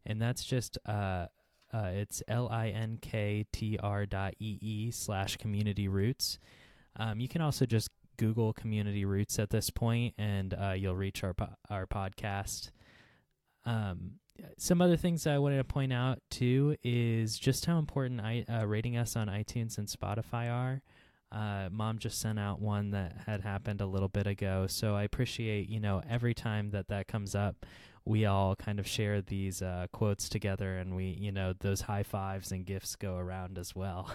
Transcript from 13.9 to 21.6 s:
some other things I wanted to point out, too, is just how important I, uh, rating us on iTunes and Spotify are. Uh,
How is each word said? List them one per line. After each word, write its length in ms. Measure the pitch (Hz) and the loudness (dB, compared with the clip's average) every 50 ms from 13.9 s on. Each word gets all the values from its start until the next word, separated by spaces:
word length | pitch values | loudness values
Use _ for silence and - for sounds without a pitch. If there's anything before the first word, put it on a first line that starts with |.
| 92 90 90 90 - - _ _ _ - - - - - | -4 -4 -6 -10 -12 -14 _ _ _ -18 -18 -16 -12 -4
some 220 | - - 185 170 | 2 4 6 6
other 160 | 180 180 170 | 8 8 6
things 300 | 160 - 180 170 160 - | 6 4 2 2 2 2
I 120 | 160 143 143 | 2 4 4
wanted 180 | 143 143 139 135 | 4 4 4 2
to 60 | 127 | 2
point 280 | - - 143 135 131 127 | 2 0 0 2 2 2
out, 280 | 120 123 131 127 - - - | 2 2 2 0 -2 -4 -8
too, 460 | - - 127 123 127 135 139 147 151 - - | -2 0 4 4 6 6 6 4 4 2 0
is 560 | 123 120 120 117 117 113 113 113 113 113 - | 2 2 4 4 4 4 4 2 0 -2 0
just 280 | - 139 131 - - | 2 2 2 2 2
how 120 | - 170 165 | 2 2 2
important 420 | 151 - - 147 135 127 127 120 | 2 0 0 -2 -2 0 -2 -2
I, 240 | 104 110 117 120 113 - | -2 -2 -2 -2 -2 0
uh, 180 | 117 113 110 | 0 0 2
rating 300 | 104 107 107 110 123 120 | 2 2 0 0 0 0
us 200 | 117 120 113 - | 0 0 0 0
on 120 | 117 110 101 | 0 0 0
iTunes 500 | 95 104 107 - - 120 113 113 - - | -2 -2 -4 -2 -2 -2 -4 -2 -2 -4
and 100 | 104 - | -4 -6
Spotify 640 | - - - 95 104 110 110 - - 120 120 120 | -6 -4 -4 -2 -2 -2 -2 -2 -2 -2 -2 0
are. 320 | 120 123 127 131 131 135 - _ - - - - _ _ _ _ - | 0 0 0 0 -2 -4 -6 _ -20 -20 -20 -20 _ _ _ _ -6
Uh, 360 | 107 107 107 101 98 | -4 -2 -2 -2 -2